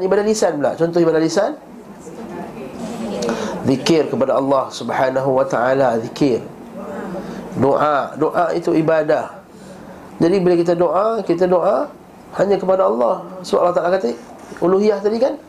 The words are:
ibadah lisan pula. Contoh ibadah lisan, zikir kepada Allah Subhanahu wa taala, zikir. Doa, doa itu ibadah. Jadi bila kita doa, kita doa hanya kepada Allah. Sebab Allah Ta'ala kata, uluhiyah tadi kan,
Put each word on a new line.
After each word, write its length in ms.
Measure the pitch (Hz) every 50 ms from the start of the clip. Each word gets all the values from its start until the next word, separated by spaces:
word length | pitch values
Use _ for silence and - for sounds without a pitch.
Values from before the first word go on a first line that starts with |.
| 185
ibadah 160 | 190 196 208
lisan 400 | 208 214 214 214 220 180 160 147
pula. 160 | 135 120 -
Contoh 240 | - 165 170 170 175
ibadah 160 | 170 165 165
lisan, 400 | 156 165 160 - 202 202 262 302 - - - - - - - - - - - - - 226 - - - - - - - - - - - - 214 - - 226 220 101 101 98 - - - - - - - -
zikir 400 | 120 135 127 - - 165 156 135 -
kepada 240 | 131 120 131 127 117
Allah 320 | 127 139 135 139 131 127 -
Subhanahu 720 | - - 123 120 113 - 135 131 131 135 135 139 131 131
wa 80 | 135 135
taala, 480 | 143 113 120 127 135 135 135 123 117
zikir. 480 | 113 110 - - - 147 135 113 110 - - - - - - - - - - - - - - - - - - - - - - -
Doa, 560 | - 123 139 131 - 143 151 147 135 120 - - 127
doa 320 | 151 - - 170 175 160
itu 240 | 165 170 170 180 165
ibadah. 560 | 160 160 156 160 156 151 156 151 127 110 - - - - - - - - - - - - - - - - - - -
Jadi 160 | 165 170 190 196 175
bila 160 | 180 175 170
kita 160 | 170 180 175
doa, 480 | 170 180 151 156 185 208 226 226 220 190
kita 240 | - 170 170 185 180
doa 400 | 185 170 165 190 233 254 294 - - - - - - - - - -
hanya 240 | - 180 202 196 -
kepada 240 | 190 185 190 185 185
Allah. 400 | - 220 240 240 - - 170 170 175 185 185
Sebab 180 | 175 - 202 - 170
Allah 120 | 175 170 180
Ta'ala 160 | 160 175 185
kata, 160 | 190 226 240 233 - - - - - - - - -
uluhiyah 400 | 170 175 190 196 208 214 208 196
tadi 240 | 202 208 220 226
kan, 160 | 254 302 311 - -